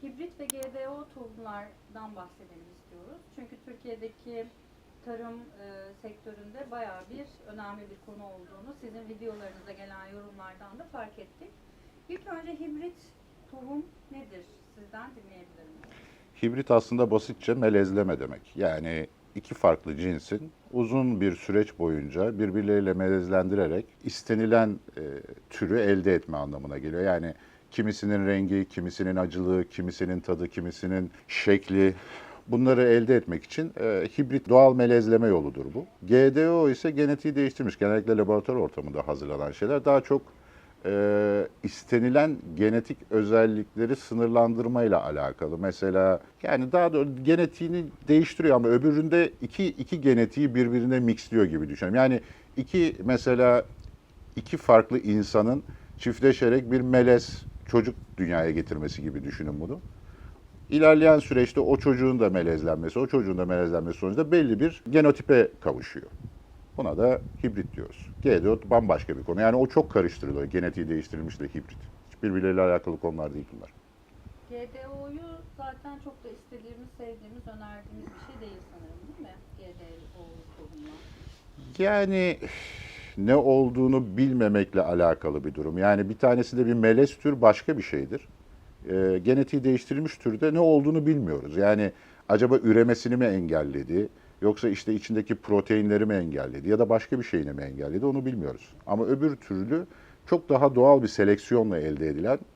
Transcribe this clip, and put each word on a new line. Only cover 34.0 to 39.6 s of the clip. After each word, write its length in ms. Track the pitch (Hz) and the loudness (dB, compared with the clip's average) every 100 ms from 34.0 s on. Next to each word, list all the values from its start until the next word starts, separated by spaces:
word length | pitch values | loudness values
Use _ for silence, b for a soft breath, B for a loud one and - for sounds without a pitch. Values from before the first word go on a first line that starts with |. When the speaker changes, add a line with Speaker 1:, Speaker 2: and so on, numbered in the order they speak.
| 87 - | -4 -4
Speaker 2:
hibrit 320 | 139 135 - | -4 -4 4
doğal 260 | 123 135 127 | 8 8 6
melezleme 520 | 120 120 110 113 113 | 4 4 4 2 4
yoludur 380 | 90 71 65 67 | 2 0 -8 -10
bu. 120 | 87 175 _ 90 | -10 -12 _ 2
G 300 | 123 135 131 | 6 6 4
D 140 | 160 | 2
O 200 | 170 151 | 2 2
ise 220 | 127 165 | 0 -4
genetiği 440 | 143 147 143 151 143 | -2 -2 -2 -4 -2
değiştirmiş, 440 | 139 - 120 - | -4 -2 -6 -2
genellikle 380 | 101 107 107 110 | 0 0 0 0
laboratuvar 420 | 98 104 98 127 | 2 0 0 -4
ortamında 480 | 80 - 71 71 71 | -4 -6 -10 -8 -6
hazırlanan 440 | 73 71 71 73 | -8 -8 -8 -8
şeyler. 340 | 73 | -6